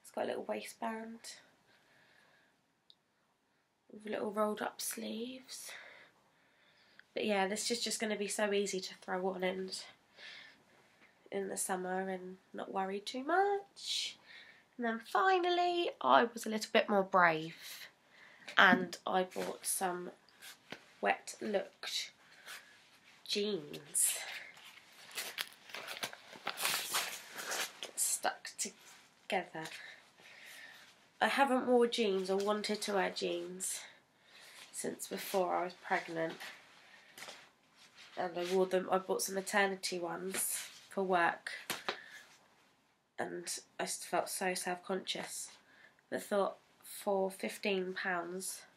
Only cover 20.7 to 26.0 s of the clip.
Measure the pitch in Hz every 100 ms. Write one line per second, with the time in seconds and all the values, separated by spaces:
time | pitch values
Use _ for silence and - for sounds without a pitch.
20.7 | - - - 202 - - - 220 208 -
21.7 | - - - - - - - - - -
22.7 | - - - - - - 208 208 190 147
23.7 | 156 147 - - - - - - - -
24.7 | - - - - - - - - - -
25.7 | - - -